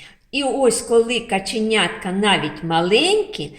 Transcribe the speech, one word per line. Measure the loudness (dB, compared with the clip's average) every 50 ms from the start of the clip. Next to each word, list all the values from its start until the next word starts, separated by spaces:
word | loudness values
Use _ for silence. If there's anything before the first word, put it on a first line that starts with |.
| -20 -20 -20 _ _ -10
І | -6 -4 -2
ось | -2 0 2 2 2 2 0
коли | -2 2 4 4 4 2 -2 -4
каченятка | -4 -2 -4 -2 -2 -2 -4 -2 0 0 2 2 0 0 -2 -6 -6 -4
навіть | -2 0 2 2 2 2 0 -4 -6 -6 -4
маленькі, | 0 0 2 2 4 2 2 2 2 0 0 -2 -4 -8 -10 -12 -12 -12